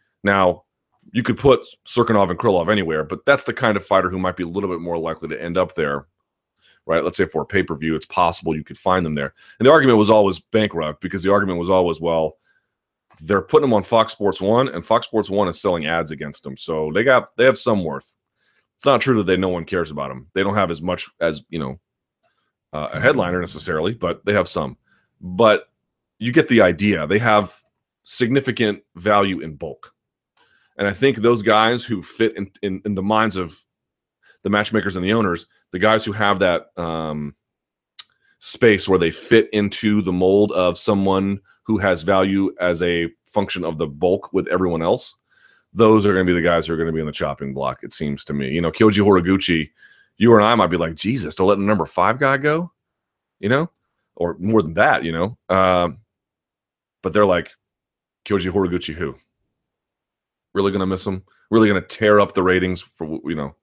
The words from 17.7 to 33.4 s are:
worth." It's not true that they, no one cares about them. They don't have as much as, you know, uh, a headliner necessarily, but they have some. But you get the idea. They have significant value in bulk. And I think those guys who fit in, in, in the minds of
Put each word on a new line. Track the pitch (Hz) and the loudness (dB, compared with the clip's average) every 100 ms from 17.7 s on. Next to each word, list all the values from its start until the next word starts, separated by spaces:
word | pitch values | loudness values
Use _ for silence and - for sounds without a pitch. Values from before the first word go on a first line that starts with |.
| 104 | -2
worth." | 82 69 - _ _ _ _ _ _ _ | -2 -8 -14 _ _ _ _ _ _ _
It's | 143 | 0
not | 127 | 0
true | 127 120 | 2 0
that | |
they, | 92 92 | 2 0
no | 95 | 0
one | 90 | -4
cares | 80 92 80 | -4 -6 -6
about | 73 67 | -8 -10
them. | 65 73 | -12 -8
They | 95 | -4
don't | 98 | -2
have | 104 92 | 0 -2
as | 80 | -2
much | 90 87 - - | -6 -6 -8 -4
as, | 82 78 - | -4 -4 -8
you | 82 | -10
know, | 67 65 _ _ _ _ _ _ _ _ _ | -8 -10 _ _ _ _ _ _ _ _ _
uh, | 76 76 | -10 -8
a | - | -2
headliner | 131 139 90 90 | 0 2 0 -2
necessarily, | 85 78 90 80 85 | -6 -8 -6 -4 -4
but | - 87 - | -4 -6 -4
they | - | -2
have | 104 87 | 0 0
some. | 87 69 - _ _ _ _ | -4 -6 -10 _ _ _ _
But | 90 92 113 104 - _ _ _ _ - | -8 2 4 4 0 _ _ _ _ -10
you | 117 | -2
get | 123 160 | 2 4
the | 117 | 6
idea. | 92 82 104 90 76 | 6 4 0 0 0
They | 104 | 0
have | 117 104 95 - _ _ _ _ | 2 2 0 -8 _ _ _ _
significant | - - 120 139 131 123 110 101 _ | -10 -4 0 0 0 0 -2 -2 _
value | 87 92 104 101 87 | -6 0 2 2 -2
in | 78 73 | -8 -12
bulk. | 80 - - _ _ _ _ _ _ _ _ - | -12 -14 -20 _ _ _ _ _ _ _ _ -6
And | 101 | -4
I | |
think | 90 135 120 | 0 0 2
those | 117 120 | 2 2
guys | 104 107 110 120 | 4 4 4 0
who | - 101 | -4 -8
fit | 82 - 113 87 | -8 -2 -2 -2
in, | 101 _ | -12 _
in, | 101 95 | -8 -6
in | 104 | -6
the | 98 | -6
minds | 98 110 110 | -2 0 0
of | 92 | -2